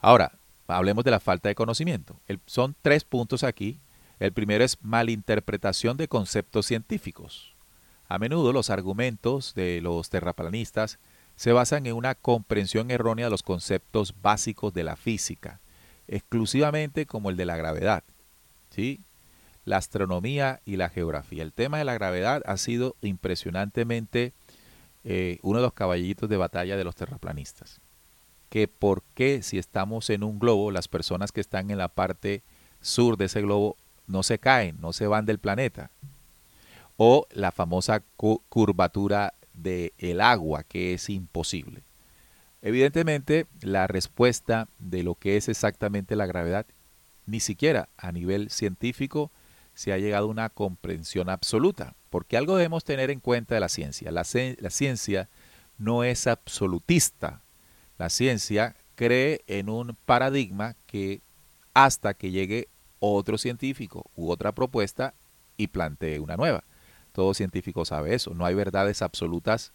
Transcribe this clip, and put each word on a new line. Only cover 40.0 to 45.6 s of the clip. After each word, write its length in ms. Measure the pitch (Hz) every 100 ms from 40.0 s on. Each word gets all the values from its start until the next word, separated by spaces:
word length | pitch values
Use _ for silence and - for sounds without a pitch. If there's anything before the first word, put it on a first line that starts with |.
| 87 87
agua, 440 | 110 120 78 76
que 300 | 78 87 90
es 160 | 90 -
imposible. 720 | 98 90 87 82 90 69 - - _ _ _ _ _ _ _
Evidentemente, 840 | - 120 135 143 160 147 135 156 160 -
la 260 | - 98 92
respuesta 840 | 92 - - 123 117 - 113 113 _
de 240 | 98 90
lo 120 | 87
que 220 | 85 98 101
es 120 | -
exactamente 680 | 110